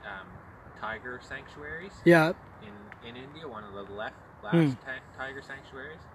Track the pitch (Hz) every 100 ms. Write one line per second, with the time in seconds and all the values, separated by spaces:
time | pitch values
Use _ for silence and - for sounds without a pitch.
0 | 104 98 92 90 - - - - 110 110
1 | 123 123 - 135 139 - 147 160 196 -
2 | 170 170 160 185 - - - - - -
3 | 120 123 135 156 156 107 104 98 98 101
4 | 113 - - - 104 170 151 123 - 131
5 | - - 135 139 135 135 - 135 139 160
6 | -